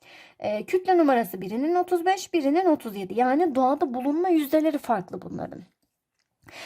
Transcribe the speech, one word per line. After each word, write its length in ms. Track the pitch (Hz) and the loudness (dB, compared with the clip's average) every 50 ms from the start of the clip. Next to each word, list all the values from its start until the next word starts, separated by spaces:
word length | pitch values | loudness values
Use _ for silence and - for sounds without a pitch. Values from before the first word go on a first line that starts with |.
| _ - - - - - _ - | _ -20 -20 -20 -20 -20 _ -8
Ee, 260 | - 214 208 214 214 | -6 -4 -4 -6 -4
kütle 320 | - 381 370 370 370 370 | -2 -2 0 2 4 4
numarası 440 | 339 311 277 262 233 226 - - 185 | 4 6 4 4 2 0 -2 -6 -10
birinin 340 | 190 185 214 247 285 320 349 | -8 -6 -4 -2 -2 0 0
otuz 300 | 359 359 359 359 339 330 | 0 0 0 0 0 2
beş, 280 | 370 392 381 - - - | 0 0 0 -2 -4 -2
birinin 320 | 330 269 277 294 359 381 | 0 2 2 2 2 4
otuz 300 | 349 302 - - 226 190 | 2 2 0 -2 -6 -8
yedi. 240 | 202 190 180 202 233 | -8 -8 -4 -2 0
Yani 360 | 254 254 269 302 370 330 233 | 2 2 2 2 2 2 2
doğada 380 | 262 254 254 294 294 359 277 240 | 2 2 2 2 0 -2 -2 -4
bulunma 360 | 254 247 285 294 330 359 370 | -4 -2 -2 0 0 2 2
yüzdeleri 480 | 339 311 294 262 311 311 302 320 294 | 2 2 2 2 2 2 2 2 -2
farklı 440 | 277 - - 226 185 170 - 202 180 | -2 -2 -4 -4 -4 -4 -8 -12 -14
bunların. 400 | - 170 - 151 - - - - 175 - _ _ _ _ _ _ _ _ _ _ _ _ _ _ _ - - - - | -12 -12 -10 -10 -10 -10 -12 -16 -20 -20 _ _ _ _ _ _ _ _ _ _ _ _ _ _ _ -20 -20 -18 -18